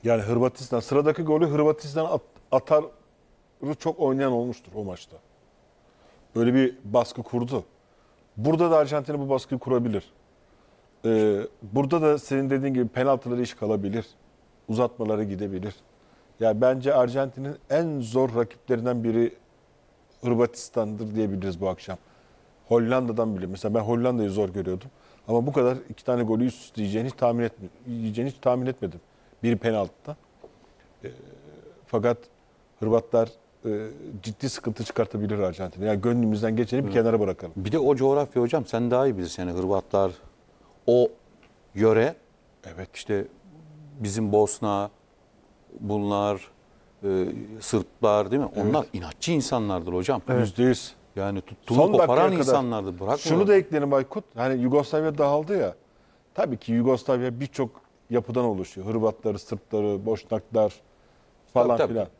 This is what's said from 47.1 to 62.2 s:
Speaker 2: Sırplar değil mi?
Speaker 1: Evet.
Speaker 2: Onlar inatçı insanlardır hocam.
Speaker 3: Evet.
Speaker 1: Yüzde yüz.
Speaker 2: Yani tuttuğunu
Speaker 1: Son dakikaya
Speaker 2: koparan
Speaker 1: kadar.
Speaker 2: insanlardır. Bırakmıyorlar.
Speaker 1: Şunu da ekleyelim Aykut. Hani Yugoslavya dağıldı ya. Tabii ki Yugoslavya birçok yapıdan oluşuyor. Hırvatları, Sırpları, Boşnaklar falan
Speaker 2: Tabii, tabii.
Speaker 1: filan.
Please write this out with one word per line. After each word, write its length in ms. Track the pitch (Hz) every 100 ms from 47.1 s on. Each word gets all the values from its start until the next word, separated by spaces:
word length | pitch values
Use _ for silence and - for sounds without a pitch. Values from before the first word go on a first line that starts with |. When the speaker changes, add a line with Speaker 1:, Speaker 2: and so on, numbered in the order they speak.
| 95 92 - 107 110
Speaker 2:
Sırplar 720 | - 110 90 _ 113 104 98
değil 120 | 131
mi? 60 | 120 104
Speaker 1:
Evet. 100 | 104
Speaker 2:
Onlar 200 | 143 -
inatçı 400 | 107 85 - -
insanlardır 600 | 165 127 127 107 92 85
hocam. 300 | 90 92 143 -
Speaker 3:
Evet. 120 | 127
Speaker 1:
Yüzde 220 | 113 95
yüz. 320 | 127 120 - - _ -
Speaker 2:
Yani 240 | 98 101
tuttuğunu 360 | - - - 120
Speaker 1:
Son 100 | 170
dakikaya 180 | 214 170
Speaker 2:
koparan 220 | 127 185
Speaker 1:
kadar. 80 | 185
Speaker 2:
insanlardır. 480 | 135 139 123 113 95
Bırakmıyorlar. 280 | 87 95 143
Speaker 1:
Şunu 280 | 160 160 202
da 60 |
ekleyelim 380 | 202 - 156 143
Aykut. 320 | 139 131 214 -
Hani 280 | 117 123 131
Yugoslavya 560 | 123 143 143 151 156 147
dağıldı 380 | 143 147 156 202
ya. 160 | 107 - _ _ _ _ _
Tabii 220 | - - 117
ki 160 | -
Yugoslavya 680 | 117 120 127 - 127 127 120
birçok 300 | 139 - 127 - _ _ _
yapıdan 340 | 120 113 120
oluşuyor. 420 | 123 98 92 - 95
Hırvatları, 520 | 110 110 - 110 101
Sırpları, 680 | - 107 _ 107 104 101 104
Boşnaklar 680 | 110 - 110 - 117 107 - _ _ _ _ _ _ _
falan 140 | 127 120
Speaker 2:
Tabii, 100 | 117
tabii. 140 | 139
Speaker 1:
filan. 140 | 113 95 _